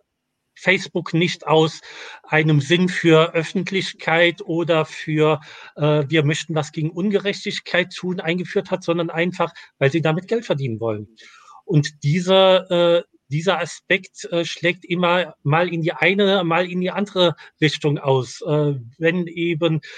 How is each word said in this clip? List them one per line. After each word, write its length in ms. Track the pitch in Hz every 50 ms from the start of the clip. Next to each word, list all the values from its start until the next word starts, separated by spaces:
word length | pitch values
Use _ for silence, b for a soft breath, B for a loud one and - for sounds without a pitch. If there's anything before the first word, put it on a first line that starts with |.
| _ _ _ _ _ _ _ _ _ _ _
Facebook 600 | - - 185 190 196 - - - 175 156 - 165
nicht 340 | 160 180 165 - - -
aus 340 | 147 156 160 160 156 - - B B B B B B B B B
einem 380 | - 156 156 156 156 151 143
Sinn 260 | 127 127 175 175 185
für 460 | 180 - - - 165 160 160 165 170 -
Öffentlichkeit 1080 | 165 160 - - 190 180 - 190 190 180 - - - - 165 160 165 175 175 170 -
oder 440 | - - 160 170 170 160 165 156 151
für, 560 | - - - - 160 151 151 151 156 151 147 B B B B B B B
äh, 280 | - 147 151 151 151 139
wir 160 | 131 165 160 143
möchten 320 | 147 165 - - - 156
was 160 | 156 147 -
gegen 200 | - 165 151 165
Ungerechtigkeit 1000 | 180 175 190 214 196 180 190 202 196 - - 208 - - - - - 175 180 185 -
tun, 260 | - 180 180 180 185
eingeführt 500 | 160 160 175 180 165 - - 196 - -
hat, 140 | 185 180 -
sondern 260 | 170 165 170 165 170
einfach, 440 | 160 165 175 180 180 - 170 160 - B B B B -
weil 120 | 143 139
sie 100 | 165 165
damit 260 | 147 160 160 180 185
Geld 180 | - 226 240 233
verdienen 340 | - 165 139 135 120 110 104
wollen. 280 | 113 113 107 104 104 - _ B B B B B B B B B B
Und 380 | - 170 147 147 - - _ -
diese, 1000 | 143 160 185 175 185 190 190 190 190 185 180 185 185 175 175 175 170 170 175 -
äh, 60 | _ _ _ _ -
dieser 300 | 143 156 165 196 175 160
Aspekt, 680 | 175 - - - _ - 175 196 190 - _ - -
äh, 180 | - 175 170 165
schlägt 400 | - - - 165 175 180 185 -
immer 520 | - 175 180 180 175 175 180 165 156 - _
mal 280 | - 143 151 165 180 175
in 120 | 170 165
die 120 | 156 175 -
eine, 500 | - 160 180 196 202 202 190 196 196 175
mal 260 | 165 165 175 185 180
in 120 | 180 180
die 100 | 180 180
andere 440 | - 196 208 196 - 185 180 170 151 B B B B -
Richtung 360 | 156 147 - - - 147 143
aus. 440 | - - 139 135 131 120 - - - -
Äh, 300 | 170 147 151 147 147 139 127 113 120 - -
wenn 260 | 160 165 175 180 170
eben, 540 | 160 - 175 170 175 170 151 170 160 160 147 B B B